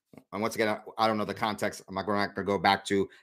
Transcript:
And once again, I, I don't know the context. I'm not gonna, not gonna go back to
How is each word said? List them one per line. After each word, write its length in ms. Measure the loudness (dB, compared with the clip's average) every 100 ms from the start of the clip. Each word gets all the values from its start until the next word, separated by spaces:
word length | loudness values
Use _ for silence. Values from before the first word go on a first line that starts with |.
| _ -20 -12
And 100 | -4
once 140 | -2 0
again, 120 | 0
I, 360 | 0 -6 0
I 20 | 2
don't 120 | 2
know 60 |
the 100 | -2
context. 480 | -2 -2 -2 -4 -6 -8
I'm 80 |
not 120 | -6 -2
gonna, 120 | 0
not 160 | -2
gonna 120 | -2 -2
go 120 | 2
back 260 | 4 2 2
to 220 | 0 0 -6